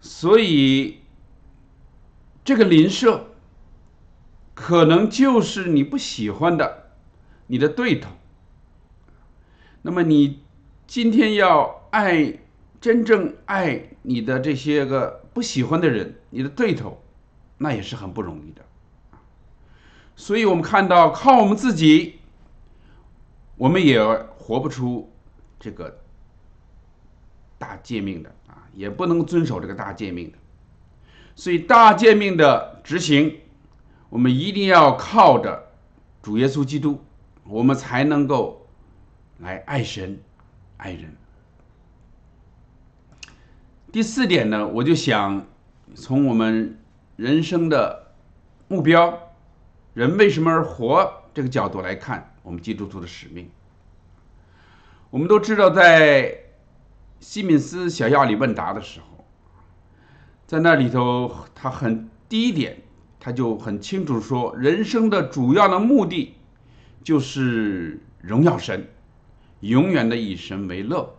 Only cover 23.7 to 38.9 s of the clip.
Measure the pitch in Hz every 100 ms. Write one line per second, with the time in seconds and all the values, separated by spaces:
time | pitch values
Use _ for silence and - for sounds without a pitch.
23.7 | 180 160 120 107 113 - - - 117 147
24.7 | 127 123 120 - _ _ _ _ _ 110
25.7 | 98 82 - - - - _ - _ _
26.7 | - _ _ _ _ - - _ _ -
27.7 | 92 - 113 98 90 78 - _ - -
28.7 | - 101 101 185 170 160 175 151 104 90
29.7 | 98 98 95 104 87 82 - _ _ _
30.7 | _ _ _ _ - - - - 175 160
31.7 | 240 220 208 226 214 202 175 147 123 -
32.7 | - - 160 147 143 156 - _ _ _
33.7 | _ _ _ _ 117 127 127 180 196 196
34.7 | 180 147 123 - 220 185 120 98 85 -
35.7 | _ _ _ _ _ - 107 135 135 135
36.7 | 147 147 135 - _ _ _ - 107 127
37.7 | 135 - 123 143 147 135 139 98 - _
38.7 | _ _